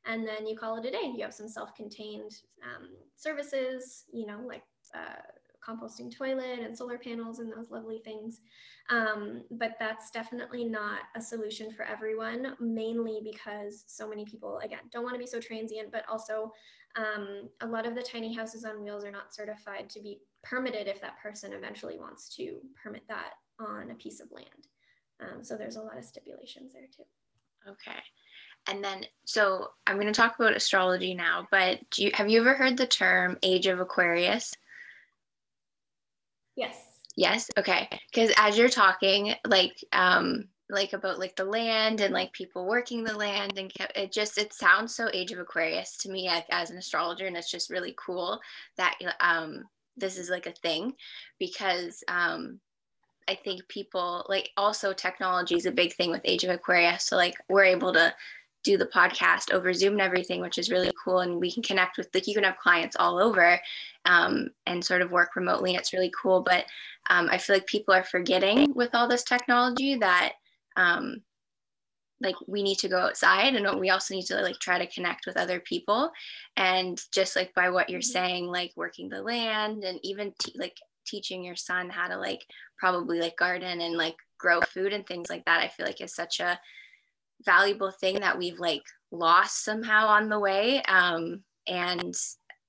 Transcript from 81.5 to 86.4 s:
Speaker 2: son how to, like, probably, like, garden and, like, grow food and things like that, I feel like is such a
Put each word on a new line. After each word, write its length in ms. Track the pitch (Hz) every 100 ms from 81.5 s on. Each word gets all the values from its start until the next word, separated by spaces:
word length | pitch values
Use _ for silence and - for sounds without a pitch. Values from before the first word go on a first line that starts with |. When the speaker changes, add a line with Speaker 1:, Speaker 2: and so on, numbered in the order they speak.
| 175
Speaker 2:
son 340 | - 180 180
how 180 | 175 180
to, 100 | 185
like, 280 | 185 196 - - - -
probably, 420 | 185 180 - 170
like, 180 | 165 165
garden 440 | 175 180 180 175
and, 160 | 170 165
like, 200 | 160 165 - -
grow 240 | 180 170
food 320 | - 185 196
and 120 | 202 190
things 240 | 180 170
like 160 | 180 185
that, 160 | 165
I 60 | -
feel 180 | - 180
like 140 | 196
is 160 | - -
such 240 | 170
a 200 | -